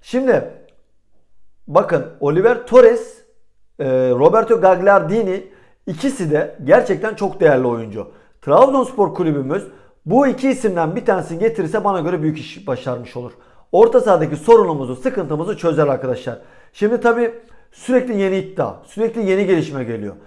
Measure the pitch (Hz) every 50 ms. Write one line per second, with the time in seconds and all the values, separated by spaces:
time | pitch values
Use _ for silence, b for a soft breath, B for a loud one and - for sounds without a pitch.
0 | _ - - 254 269 262 202 143 - - - - - _ _ - _ _ _ _
1 | _ _ _ - _ _ - - - - - _ - - 139 175 175 - 170 143
2 | 127 - - - 143 143 151 175 202 233 240 233 - - 220 254 247 220 240 -
3 | - - - _ _ _ _ - _ _ _ _ _ _ _ - 147 135 131 131
4 | 127 127 123 123 143 165 190 226 220 - 226 185 165 190 185 170 185 202 202 190
5 | 165 160 202 233 220 185 185 196 190 b b b b b b b _ - 170 -
6 | - 277 269 - 185 151 147 151 - - - - 135 131 180 233 - - 185 156
7 | - 220 208 - 196 196 - - 127 127 139 131 127 123 117 117 113 107 101 107
8 | 92 b b b b b b b - 139 143 190 254 277 269 269 247 - - 214
9 | 196 160 - - 175 160 147 143 131 131 160 208 208 - b b b b b b
10 | _ 151 190 262 285 262 247 - 254 269 262 262 - 214 180 170 160 156 170 -
11 | - - 196 185 160 - 170 165 214 226 226 202 185 156 160 214 185 208 190 175
12 | 147 170 180 160 151 156 156 156 - - - - - - 127 120 - 135 123 120
13 | 120 - - 123 123 113 - b b b b b b b - 175 226 226 247 247
14 | - 214 185 165 160 127 151 147 - - 233 226 202 175 156 143 135 120 127 123
15 | - 262 - 202 175 131 151 151 170 196 202 - - 254 214 156 151 139 131 120
16 | 123 127 120 120 - 127 117 - b b b b b b b - 202 214 240 240
17 | 240 233 226 233 240 226 233 - - b b b b b _ - - - 254 254
18 | 254 254 220 196 196 190 190 190 160 156 - - 135 107 - - - - - 196
19 | 226 226 226 233 214 190 190 196 202 185 190 160 151 156 143 135 127 113 117 107
20 | 104 101 90 b b